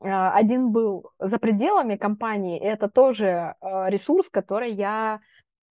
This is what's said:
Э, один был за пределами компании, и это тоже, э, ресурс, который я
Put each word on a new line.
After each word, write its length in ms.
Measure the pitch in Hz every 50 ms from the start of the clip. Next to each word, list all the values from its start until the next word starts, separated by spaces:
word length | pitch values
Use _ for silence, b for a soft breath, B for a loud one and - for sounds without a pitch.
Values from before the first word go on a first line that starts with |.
Э, 280 | - 196 196 185 185 185
один 420 | - 202 214 208 247 254 254 233
был 400 | 214 233 226 208 196 180 - - _ -
за 180 | - 190 214 -
пределами 580 | - 226 214 202 254 370 415 370 277 226 202
компании, 600 | 202 - 208 214 208 233 220 214 202 190 180 170 -
и 40 | -
это 240 | 208 220 214 226 214
тоже, 640 | - 254 262 262 233 208 214 190 180 175 170 151 - _
э, 300 | - 190 190 190 190 190
ресурс, 380 | 196 196 - - 302 381 349 -
который 420 | - 202 185 - 196 220 247 240
я 480 | 214 190 202 202 214 220 220 220 214 214 b b b b b _ _ _ _ _